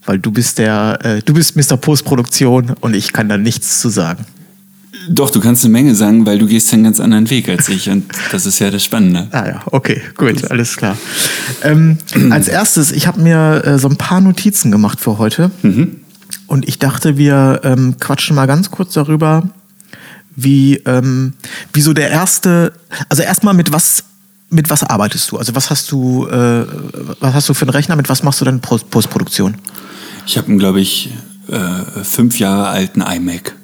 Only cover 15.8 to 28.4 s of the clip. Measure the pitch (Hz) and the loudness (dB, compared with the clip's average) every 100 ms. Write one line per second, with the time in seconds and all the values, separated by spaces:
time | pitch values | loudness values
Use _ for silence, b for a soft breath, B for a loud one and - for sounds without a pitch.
15.8 | 170 - - - - - - 139 - - | -2 -4 -20 -20 -18 -18 -4 -2 -2 -2
16.8 | 139 - 160 139 143 139 135 131 139 127 | -2 0 0 2 4 4 4 2 0 2
17.8 | 127 127 - 139 - 147 135 147 196 - | 0 -2 -4 -4 0 0 2 2 0 -4
18.8 | 185 - 143 156 160 156 180 - _ _ | -4 -2 0 0 2 2 0 -8 _ _
19.8 | B B B B B - 131 139 135 139 | B B B B B -4 2 4 4 2
20.8 | - 127 127 127 131 - B B B 151 | 0 0 0 0 -2 -6 B B B 0
21.8 | 147 156 143 156 185 - 185 170 170 - | 2 2 0 0 0 0 2 2 2 -2
22.8 | _ B 156 139 - 190 208 185 165 151 | _ B -4 -2 0 2 4 4 2 0
23.8 | - - - _ _ _ _ 165 156 147 | 0 -2 -6 _ _ _ _ 0 0 -2
24.8 | - 110 208 170 - - 113 120 - 139 | -2 -2 -2 -2 -6 -6 -6 -4 -2 -4
25.8 | - 139 127 127 - 123 120 117 - 98 | -4 -2 0 -2 -2 0 2 2 -2 -8
26.8 | - - - - 135 135 147 143 135 135 | -12 -12 -14 -4 0 0 0 0 0 0
27.8 | 151 160 139 - 156 135 | 0 -2 0 0 0 0